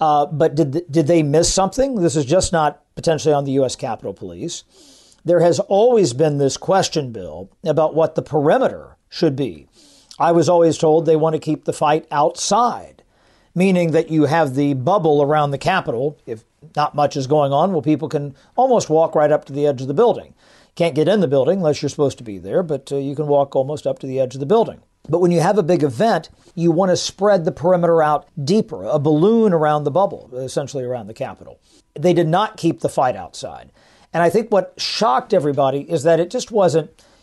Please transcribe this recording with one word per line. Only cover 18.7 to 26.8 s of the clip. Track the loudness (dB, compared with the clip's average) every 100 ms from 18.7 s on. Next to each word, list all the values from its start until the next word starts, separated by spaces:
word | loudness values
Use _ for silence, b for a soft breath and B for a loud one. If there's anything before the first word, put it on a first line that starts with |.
| 2 2
walk | 2 2
right | 2 2
up | 2
to | -2
the | -2 -2
edge | -2
of | -4
the |
building. | 0 2 0 -8 _ b b b
Can't | -4 -2
get | 0 2
in | 2
the | 2
building | 2 2 0
unless | 0 -2
you're | -4
supposed | -2 -2 -4
to |
be | -12 -14
there, | -6 -4
but, | -2 -6 -6
uh, | -6
you | -6
can | -6 0
walk | 0 2
almost | -2 -4 -4 -6
up | -6
to | -6
the | -4
edge | -4
of | -4
the | 0
building. | 0 0 -6 _ _ -4
But | 0
when | 2
you | 2
have | 2 2
a |
big | 2 2
event, | 0 0 0 0 -4 b b
you | -2 2
want | 2